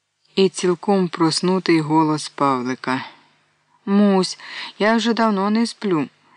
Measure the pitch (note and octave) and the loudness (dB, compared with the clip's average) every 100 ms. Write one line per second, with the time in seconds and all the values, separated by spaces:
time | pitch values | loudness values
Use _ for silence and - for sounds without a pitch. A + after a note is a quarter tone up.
0 | _ _ _ - F#3+ - F3+ E3+ - G3 | _ _ _ 0 0 0 -2 -2 0 0
1 | F3 - D#3+ - F3+ F#3 F3 E3 D3+ D#3 | 0 0 0 0 0 0 2 0 2 2
2 | D#3 D3+ - - C#3 B2+ B2 B2+ C3 C3 | 2 -2 -6 -2 0 0 -4 -6 -6 -6
3 | - - _ _ _ _ _ _ G3 G3+ | -8 -18 _ _ _ _ _ _ 0 2
4 | G3+ F#3+ F3+ - - - - - G#3 A3+ | 4 2 0 -6 -16 -14 -12 -2 2 2
5 | A3+ A3+ A3+ G3 G3+ A3 A#3 - G3+ D#3+ | 0 0 0 0 0 0 -2 -4 -2 -2
6 | C3 _ _ | -2 _ _